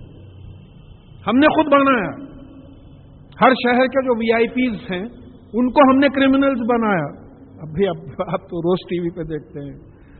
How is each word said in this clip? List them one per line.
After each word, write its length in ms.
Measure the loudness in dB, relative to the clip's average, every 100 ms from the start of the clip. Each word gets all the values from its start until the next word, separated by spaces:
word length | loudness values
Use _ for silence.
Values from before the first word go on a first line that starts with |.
| -20 -20 -20 -20 -20 -20 -20 -20 -20 -20 -20 -12 -2
ہم 100 | 4
نے 100 | 4
خود 180 | 4 4
بنایا۔ 440 | 4 4 2 -2 -8 -16 -18 -20 -20 -20 -20 -20 -20 -20 -20 -12 2
ہر 80 | 2
شہر 360 | 2 0 2 0
کے 200 | 0 -2
جو 120 | -2
وی 160 | 0
آئی 140 | 0 0
پیز 440 | 0 -2 -4 -8
ہیں، 360 | -8 -8 -14 -20 -20 -8
ان 160 | -2 0
کو 220 | 4 6
ہم 60 | 6
نے 120 | 2
criminals 520 | 2 2 4 2 0 -2
بنایا۔ 360 | 0 0 -2 -4 -10 -20 -20 -20 -18
اب 60 | -10 -2
بھی، 120 | -2
اب 80 | -4 -10 -10 -6
آپ 160 | -6 -8
تو 120 | -4
روز 160 | -2 -2 -4
ٹی 100 | -6
وی 100 | -6
پہ 140 | -8
دیکھتے 360 | -8 -10 -12 -16
ہیں، 140 | -14 -16 -20 -20 -20